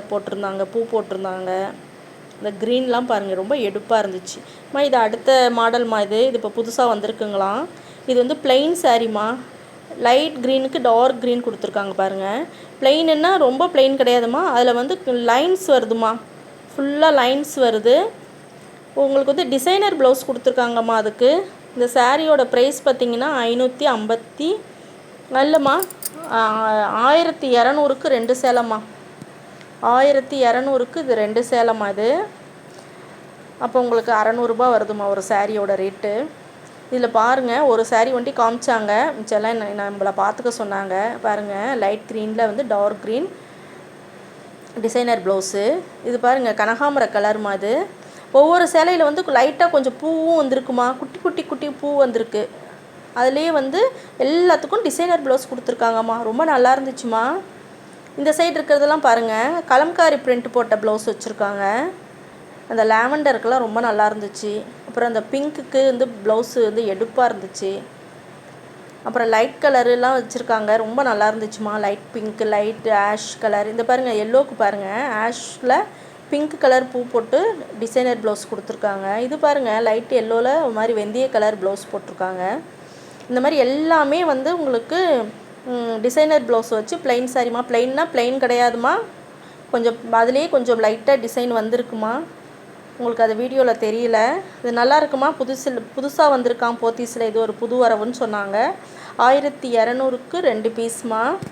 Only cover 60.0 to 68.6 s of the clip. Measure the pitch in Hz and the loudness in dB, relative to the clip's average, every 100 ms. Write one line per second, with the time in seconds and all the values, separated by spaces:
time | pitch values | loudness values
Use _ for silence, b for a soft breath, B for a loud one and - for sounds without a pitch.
60 | 330 285 - 247 240 247 240 214 214 214 | 2 2 0 -2 0 -2 0 0 0 -2
61 | 220 214 220 214 202 202 196 202 330 370 | -2 -6 -6 -4 -4 -2 -2 -2 -4 -8
62 | - - - - - - - 233 220 220 | -16 -20 -20 -20 -20 -18 -6 0 2 4
63 | 240 302 285 240 226 262 233 220 240 208 | 2 2 0 0 2 0 0 -2 0 2
64 | 208 214 202 - 208 208 - - - - | 0 0 -8 -8 -8 -8 -10 -16 -10 -4
65 | 240 226 220 269 294 302 262 269 269 247 | -2 -2 -4 -4 -4 -8 -4 2 2 2
66 | 254 226 202 220 247 254 220 214 226 190 | -2 -2 0 0 0 0 0 0 -2 -2
67 | 226 240 247 208 190 - 196 196 - - | -4 0 0 0 -12 -10 -8 -8 -12 -20
68 | - - - - - - | -20 -20 -20 -20 -20 -20